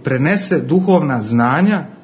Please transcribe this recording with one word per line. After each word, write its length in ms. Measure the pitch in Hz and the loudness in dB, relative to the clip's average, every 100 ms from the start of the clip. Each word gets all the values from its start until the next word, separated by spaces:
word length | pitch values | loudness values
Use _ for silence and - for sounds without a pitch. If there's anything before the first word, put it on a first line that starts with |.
prenese 560 | - 131 143 202 - 170 | -2 -2 0 -2 -2 -4
duhovna 600 | 127 175 185 185 147 123 | 0 0 2 2 2 -4
znanja 640 | 107 117 120 143 196 202 147 - | -2 0 2 2 2 0 -4 -16